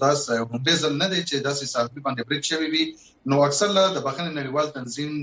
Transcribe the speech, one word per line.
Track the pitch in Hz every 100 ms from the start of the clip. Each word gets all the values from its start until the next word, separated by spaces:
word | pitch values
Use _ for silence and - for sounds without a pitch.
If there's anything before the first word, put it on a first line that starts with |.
| 135
دا | 147
س-، | - 117
لومړی | 113 123 135 165
ځل | 151 143
نه | 190
دی | 175 170
چې | 139 139
داسې | 143 135
صحافي | 120 120 139 135
باندې | 127 -
برید | 151 -
شوی | 160 156 156
وي. | 160 - - _ 135
نو | 139
اکثر | - - 208 190
له | 190 185
د | 139
بخښنې | 135 170 147
نړیوال | 135 143 151 135
تنظیم | 120 120 147 151